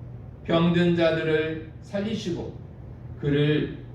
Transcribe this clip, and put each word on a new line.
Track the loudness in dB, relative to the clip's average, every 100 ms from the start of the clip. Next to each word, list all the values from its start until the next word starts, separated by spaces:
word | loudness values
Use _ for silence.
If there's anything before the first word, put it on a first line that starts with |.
| -14 -14 -14 -10 2
병든 | 4 6 6 4 6
자들을 | 4 4 2 2 0 -4 -10 -14
살리시고 | -8 -4 -2 -2 -4 -4 -6 -12 -14 -16 -16 -14 -14 -6
그를 | 0 4 4 4 0 -6 -12